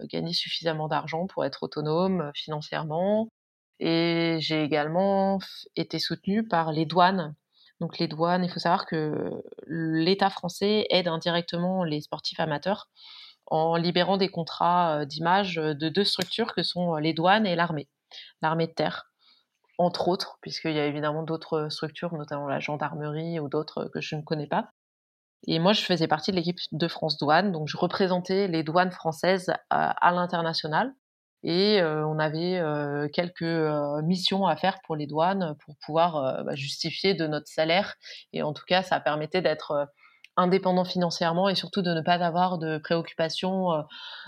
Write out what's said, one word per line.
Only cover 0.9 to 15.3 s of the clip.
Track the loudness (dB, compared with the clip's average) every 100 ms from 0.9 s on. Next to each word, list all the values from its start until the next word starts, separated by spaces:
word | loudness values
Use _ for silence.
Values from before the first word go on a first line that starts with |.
| -2 -2 -4 -4
pour | -2 -4
être | -4
autonome, | -8 -4 -2 0 2 0
euh, | -4
financièrement. | -8 -8 -8 -6 -6 -4 -2 0 0 -2 _ _ _ _ _
Et | 0 2 2 2 2 0
j'ai | 0 0
également | 2 2 2 2 2 2 2 0
f-, | -4 -16 -10
été | -6 -4 -4
soutenue | -4 -4 0 0 2
par | 0 2
les | 0
douanes. | 2 6 6 6 -2 -10 _ _ -20 _
Donc | -8 -2
les | -2
douanes, | 2 2 2
il | 0
faut | 0
savoir | 2 2
que | 0 -2 0 -2 -4 -6 -10 -18 -8
l'État | -4 0 2 2 4 2
français | 0 -8 -2 0 2 4
aide | 2 2
indirectement | -2 0 0 -2 -2 -2 0
les | 0 -2
sportifs | -6 -8 -8 -4
amateurs | -2 -2 -2 -4 -6 _ -20 -20 -20 _ -4
en | 0 2 2
libérant | 2 2 2 2
des | 0
contrats, | -2 -8 0 2 4 4 0
euh, | -2
d'image | -2 2